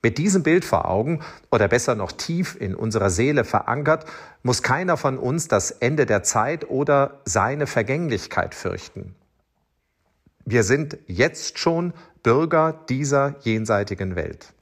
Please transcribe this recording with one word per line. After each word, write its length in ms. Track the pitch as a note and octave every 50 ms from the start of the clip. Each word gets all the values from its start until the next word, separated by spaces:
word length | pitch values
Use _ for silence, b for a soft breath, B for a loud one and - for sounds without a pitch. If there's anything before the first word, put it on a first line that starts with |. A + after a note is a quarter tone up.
Mit 160 | - A#3 - -
diesem 240 | D#3 G#3 F#3 F#3+
Bild 240 | D3 D#3 E3 F#3 -
vor 200 | - - E2+ -
Augen, 360 | - F2+ G2+ A2+ D3+ E3+ D3 B B B B B _
oder 160 | - A2+ G#2+
besser 280 | G2 A#2 B2 - - A#2+
noch 180 | G#2+ G2 -
tief 440 | - - - - E3 F3 F3+ - - -
in 140 | A2 G2 F#2
unserer 340 | - A2+ A2+ G#2+ A2 G2 G2
Seele 360 | F2 F2+ A#2+ C#3+ D3+ C3+ A2+
verankert, 600 | - - G#2+ - - A#2 C#3+ D3 D3+ D#3 D#3+ B B B B B B B B
muss 200 | - B2+ A#2+ -
keiner 360 | - - B2+ D#3 F#3 F#3 E3 -
von 180 | - C#3 C3+
uns 320 | - - B2 C#3+ E3 D3+ -
das 220 | A2 G2+ - -
Ende 340 | - _ - A#2+ A#2 - C3
der 200 | A2+ G#2+ G2 -
Zeit 440 | - - A#2 A2 C3+ D#3+ D#3+ - -
oder 540 | - C3 C#3+ C#3+ C#3+ C#3 C#3 C#3 - - _
seine 420 | G2 E2+ A2 F#2+ A#2 C#3 D3 D3
Vergänglichkeit 880 | - - B2 G#2+ G2 C3 D#3+ F3 D#3 A#2 F#2+ - - - - F2 E2+ -
fürchten. 600 | - - F#2 F2+ F2+ - - _ F#2+ - F#2+ F#2+ _ _ _ _ _ _ _ _ _ _ _ _ _ _ _ _ _ _ _ _ _ _ _ _ _ _
Wir 180 | - A2+ B2
sind 360 | G#2 F#2 B2+ D3 D#3 D3 - - _
jetzt 520 | - F2+ F#2 B2+ A#2+ - - - - - -
schon 360 | - E3+ E3 E3+ F3 F3 B B B B B B
Bürger 560 | - A#2 A#2 C#3 D#3+ D#3 E3+ D#3+ D#3 D#3+ D#3+ - - -
dieser 460 | C3 C3 D3 C3+ C#3+ C#3 C#3 C#3 C#3 -
jenseitigen 760 | - A#2 A2 A2 A2 A2 A2 G2+ G#2 - G2 F2 G2 F#2+ F2+
Welt. 380 | F2 D#2+ E2 - - - - _ _